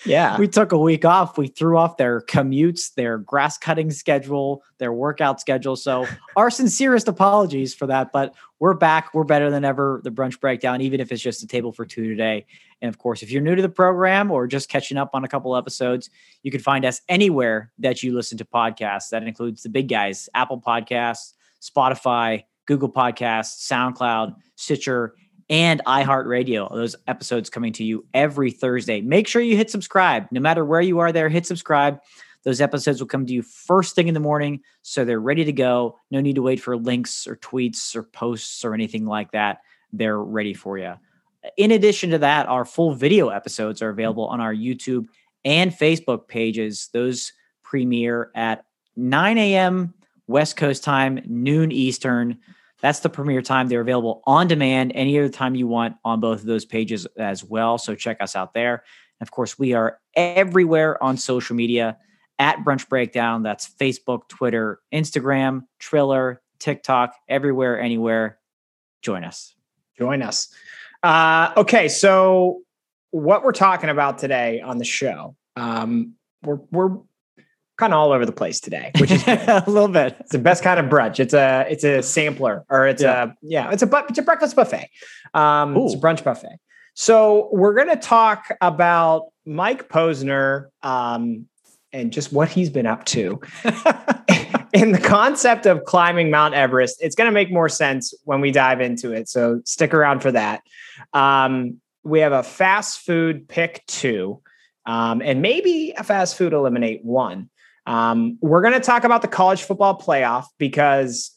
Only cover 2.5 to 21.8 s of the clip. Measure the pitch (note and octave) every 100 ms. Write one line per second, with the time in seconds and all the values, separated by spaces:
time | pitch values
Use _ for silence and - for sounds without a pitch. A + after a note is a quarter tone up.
2.5 | C3+ E3 E3+ - - A#2+ A2+ G2+ C#3 C#3+
3.5 | - - D#3+ D#3 C#3 - C#3+ C3 C#3+ C#3
4.5 | C#3 _ - B2 A#2 C#3+ D3 C#3+ C3+ -
5.5 | C3 C3+ C3 C#3+ B2+ B2+ - - G3 A#3
6.5 | A#3+ B3 - C4+ A#3+ A3+ E3+ G3 G#3 F3+
7.5 | C#3 C3 - C3+ C3 C3 C#3 C3+ - -
8.5 | - E3+ E3+ E3 D#3+ - D#3 D3+ D3 D3
9.5 | C#3+ C#3 C3 C#3 C3 B2 A2+ C3 - C#3
10.5 | A#2+ B2+ B2+ C3 C3 A#2+ A#2 B2 A2+ A2
11.5 | B2 A#2 A2 A#2 - A2+ A2 A2 G#2+ -
12.5 | - _ _ A#2+ A2 A#2+ A2 G#2+ C3+ D3+
13.5 | F3+ F#3 F#3 F#3 F3+ F#3 G3 G#3 C#3+ B2
14.5 | C#3 - C#3 - C#3 C3+ C3+ C3 C#3 B2+
15.5 | B2 C3 - B2 B2 - _ _ _ C#3
16.5 | C#3 C#3 C3+ B2+ - - F3+ G3+ D3 A#2
17.5 | A2 A#2 - B2+ B2 C3 B2 - A2+ G#2+
18.5 | A#2+ A#2 A2 A2 G2+ - A2+ A2+ A2 A#2+
19.5 | A2 A2+ C3+ C3 A2+ G2+ F#2+ - B2+ B2+
20.5 | B2+ B2 A#2 G#2+ A#2+ A#2 A2+ - _ _
21.5 | _ - C#3+